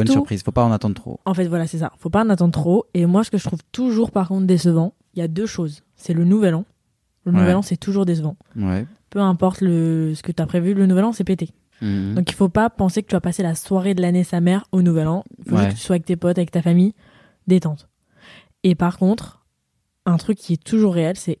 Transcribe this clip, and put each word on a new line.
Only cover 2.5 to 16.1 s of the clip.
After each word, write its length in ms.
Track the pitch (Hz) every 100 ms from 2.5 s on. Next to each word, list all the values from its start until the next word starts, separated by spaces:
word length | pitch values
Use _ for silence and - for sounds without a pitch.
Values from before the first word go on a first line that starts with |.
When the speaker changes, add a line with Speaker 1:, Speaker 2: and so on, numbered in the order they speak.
Speaker 1:
trop. 340 | 160 170 196 -
Et 120 | 180 170
moi, 180 | 190
ce 60 | 226
que 80 | 196
je 60 | -
trouve 140 | 165 -
toujours, 380 | - 254 220 233
par 180 | 202 180
contre, 180 | 190 190
décevant, 480 | 180 175 165 170 - _
il 40 | 185
y 20 |
a 60 | 170
deux 180 | 165 214
choses. 360 | - 160 147 _ _
C'est 180 | -
le 100 | 165
nouvel 300 | 170 208 202
an. 100 | 160 196 _ _ _ _ _
Le 80 | -
Speaker 2:
Ouais. 60 | 175
Speaker 1:
nouvel 160 | 180 180
an, 60 |
c'est 140 | 202 175
toujours 300 | - 196 185
décevant. 300 | 165 156 185 _ 117
Speaker 2:
Ouais. 300 | 98 92 131 - _
Speaker 1:
Peu 100 | -
importe 400 | 190 175 185 185
le, 540 | 185 170 165 160 160
ce 80 | 156
que 100 | -
t'as 140 | 170 160
prévu, 280 | 180 175
le 120 | 196 190
nouvel 180 | 185
an, 80 | 220
c'est 120 | 226
pété. 260 | 185 190 160 - _ _
Speaker 2:
Mhm. 340 | 107 101 98
Speaker 1:
Donc, 160 | 110 175
il 40 |
faut 140 | - 196
pas 220 | 208 226
penser 320 | - 190 214
que 60 | 202
tu 60 | 185
vas 40 |
passer 220 | 175 175
la 120 | 175
soirée 400 | 160 - 190 185
de 80 | 185
l'année 220 | 180 180
sa 160 | 175 175
mère 260 | 175 190 -
au 100 | 185
nouvel 260 | 180 160 156
an. 160 | 175 - - -
Faut 80 | 107
Speaker 2:
Ouais. 60 |
Speaker 1:
juste 80 | 98
que 40 | 110
tu 40 |
sois 100 | -
avec 100 | 175
tes 100 | 160